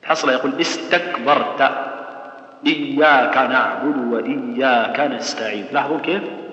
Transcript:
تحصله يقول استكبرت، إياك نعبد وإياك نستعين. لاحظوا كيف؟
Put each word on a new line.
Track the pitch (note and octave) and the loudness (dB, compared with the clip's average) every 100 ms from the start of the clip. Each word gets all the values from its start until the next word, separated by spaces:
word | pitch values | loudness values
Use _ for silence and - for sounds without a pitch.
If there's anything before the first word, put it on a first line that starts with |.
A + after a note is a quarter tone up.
تحصله | - D#3+ C#3+ | 0 0 2
يقول | B2+ C#3 - | 2 0 0
استكبرت، | E3+ - - F3+ - E3 A#2+ C#3+ A2+ - C3+ - - - - - - - - - D3 | -2 -2 0 0 0 -4 2 2 2 2 2 2 -8 -10 -12 -14 -16 -18 -20 -4 -2
إياك | D#3 C#3+ C#3 D3+ C#3 A#2+ B2+ | 0 -2 4 6 6 4 2
نعبد | B2+ B2+ A2+ - C#3 C#3+ A#2+ | 2 2 0 0 -2 -2 0
وإياك | A#2 - C#3+ B2 A#2+ C3 A#2+ A2 - | -2 -2 -4 -4 0 2 4 2 0
نستعين. | D3 A#2+ - - A2 G#2 G2 | -2 -2 -6 -6 -6 -6 -4
لاحظوا | C#3+ C#3 D#3 | -2 0 -2
كيف؟ | D3 F#3+ - - - | -2 -2 -4 -10 -14